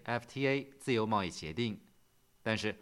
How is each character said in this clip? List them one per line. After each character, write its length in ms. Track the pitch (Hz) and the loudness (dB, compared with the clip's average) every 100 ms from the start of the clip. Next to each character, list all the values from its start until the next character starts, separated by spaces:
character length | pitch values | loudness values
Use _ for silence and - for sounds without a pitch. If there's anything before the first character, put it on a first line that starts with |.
F 200 | - 120 - | -4 -4 -4
T 220 | 131 135 | -2 0
A 240 | 139 135 - | 0 -2 -10
自 120 | - | 0
由 140 | 117 110 | 2 4
贸 160 | 107 | 2
易 80 | 90 | 0
协 220 | - 78 | -4 -8
定， 260 | 98 120 101 - _ _ _ _ _ | -2 -2 -2 -12 _ _ _ _ _
但 140 | 110 110 | -2 0
是 160 | 107 - | 0 -4